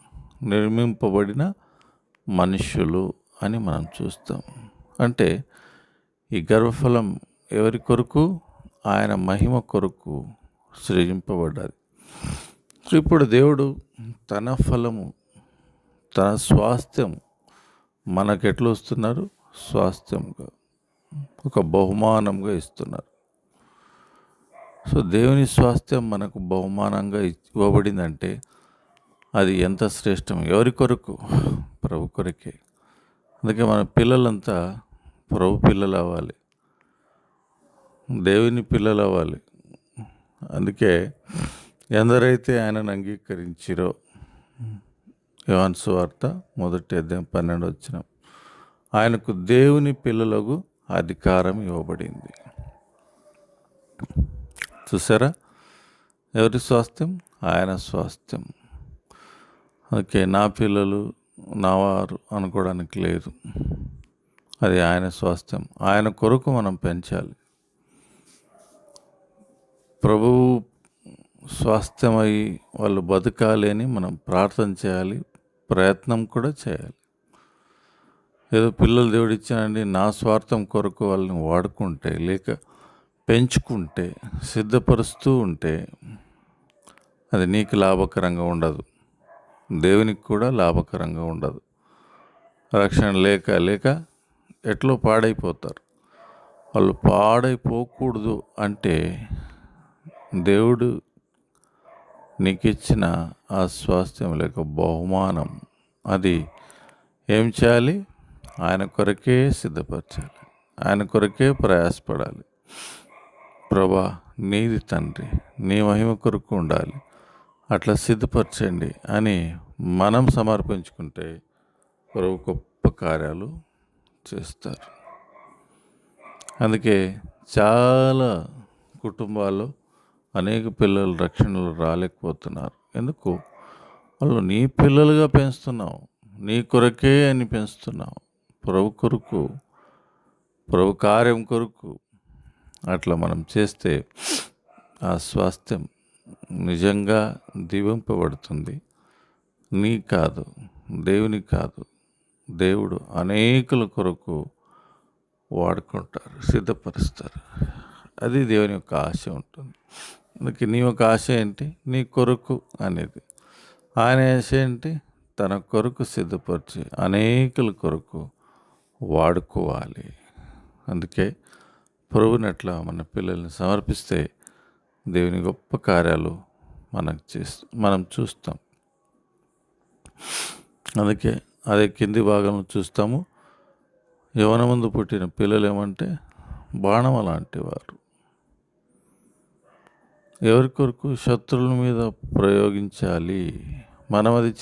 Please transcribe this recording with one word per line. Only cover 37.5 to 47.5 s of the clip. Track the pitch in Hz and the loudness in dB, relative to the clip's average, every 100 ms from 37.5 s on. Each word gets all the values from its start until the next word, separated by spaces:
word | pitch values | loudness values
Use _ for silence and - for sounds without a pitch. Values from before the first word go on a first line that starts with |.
| _ _ _ _ _ - | _ _ _ _ _ -8
దేవుని | 120 90 101 117 120 | -2 4 4 4 0
పిల్లలు | 107 110 107 104 | 0 0 2 2
అవ్వాలి. | 101 92 80 78 _ _ _ - _ - 110 _ _ - - | 2 0 -2 -6 _ _ _ -20 _ -20 -20 _ _ -20 -10
అందుకే | - 95 98 107 85 95 - - - - - - _ - | -4 -4 2 4 4 0 -10 -14 -10 -10 -12 -20 _ -2
ఎందరైతే | 107 113 123 123 127 120 123 | 2 4 6 6 2 2 0
ఆయనను | 110 107 107 | 0 -4 -4
అంగీకరించిరో, | 98 98 104 - 92 87 85 - 90 90 - _ - - _ _ - 117 104 _ _ _ _ _ _ - | -6 -8 -10 -10 -10 -10 -12 -8 -2 -2 -4 _ -20 -20 _ _ -16 -14 -14 _ _ _ _ _ _ 0
యోహాను | 92 95 | 2 2
సువార్త | 87 - 92 87 - 131 180 - - | 0 -2 -2 -2 -4 -6 -6 -12 -6
మొదటి | 90 87 - 90 | -4 -4 -4 -6
అధ్యాయం | 80 87 85 | -4 -6 -6
పన్నెండు | 87 85 | -4 -2